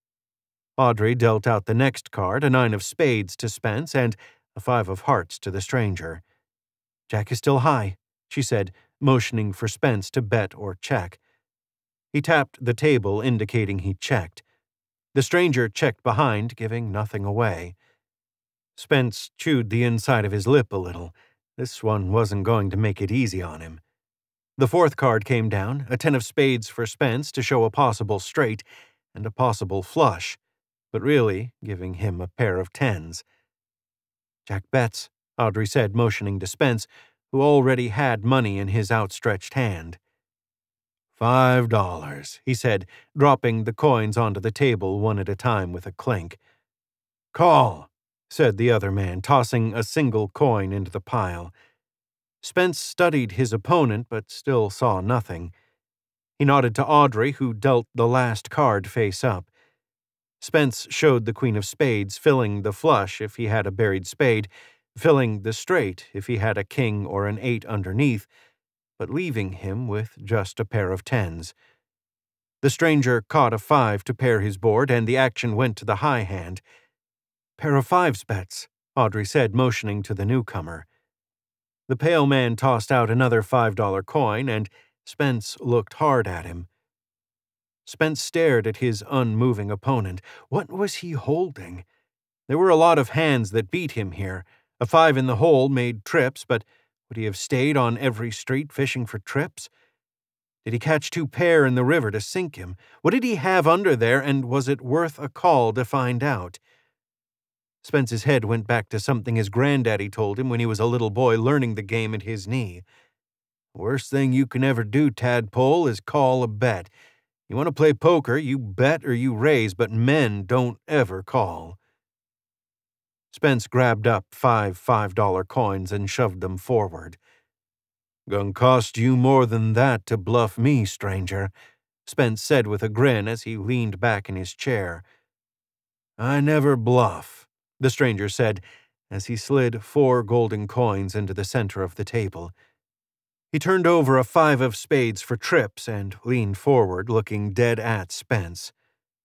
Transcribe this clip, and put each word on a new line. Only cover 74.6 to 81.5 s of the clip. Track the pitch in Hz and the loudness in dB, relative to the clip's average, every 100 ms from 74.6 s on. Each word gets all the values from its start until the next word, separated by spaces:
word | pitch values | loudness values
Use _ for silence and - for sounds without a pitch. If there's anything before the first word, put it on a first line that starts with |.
| 110 107 135 | 2 2 2
and | 120 113 | 0 2
the | 131 | 2
action | 131 - 120 107 | 2 0 -4 0
went | 131 107 | 0 -2
to | |
the | 104 101 | -4 -2
high | 147 127 | 0 -2
hand. | 95 95 85 92 _ _ _ _ _ _ _ _ _ - | -2 -8 -10 -14 _ _ _ _ _ _ _ _ _ -8
"Pair | 151 | 0
of | 139 113 | 2 4
fives | 180 175 104 | 4 4 0
bets," | - 101 92 - - _ _ | -4 -6 -6 -12 -16 _ _
Audrey | - 110 107 | 0 0 0
said, | 107 151 113 107 | -2 0 0 2
motioning | 131 113 104 101 | 0 0 -4 -6
to | 98 | -6
the | 98 | -4
newcomer. | 101 127 110 95 80 80 78 _ _ _ _ _ _ | -2 -2 -2 -8 -10 -12 -16 _ _ _ _ _ _